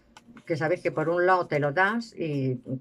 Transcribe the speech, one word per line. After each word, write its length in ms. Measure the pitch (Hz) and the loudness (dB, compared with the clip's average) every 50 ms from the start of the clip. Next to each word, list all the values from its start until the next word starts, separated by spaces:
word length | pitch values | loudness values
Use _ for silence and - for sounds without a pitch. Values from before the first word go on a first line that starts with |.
| _ _ - - _ - - - - | _ _ -20 -20 _ -20 -20 -12 -8
que 100 | - 165 | -6 -4
sabéis 260 | 135 160 156 180 175 | -2 0 0 0 0
que 100 | - 175 | -2 -4
por 180 | 143 156 156 160 | -2 -2 -2 0
un 160 | 175 175 175 | 2 2 4
lado 220 | 185 185 180 170 | 4 4 4 2
te 120 | - 156 147 | 0 -2 0
lo 120 | 143 147 | 0 0
das 420 | 143 180 190 196 220 233 233 - - | 2 2 2 2 2 -2 -6 -8 -8
y 460 | - 170 156 147 139 131 131 127 123 - 104 131 131 | -8 -6 -4 -2 -2 -2 -2 -2 -4 -6 -8 -8 -6